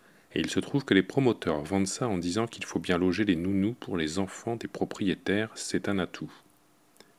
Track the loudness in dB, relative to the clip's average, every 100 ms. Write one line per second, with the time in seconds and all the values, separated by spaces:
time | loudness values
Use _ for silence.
0 | -20 -20 _ -4 -2 -2 -2 -4 6 6
1 | 6 4 4 2 0 -2 0 0 0 0
2 | -2 0 0 0 -2 -4 -6 -6 0 2
3 | 4 2 2 2 2 2 0 -2 -6 -2
4 | -2 -2 -4 -6 -6 -6 -6 -6 -6 -2
5 | -2 -2 0 0 -2 -6 -4 -4 -2 -2
6 | -2 -6 -12 -14 _ _ _ _ _ _
7 | -20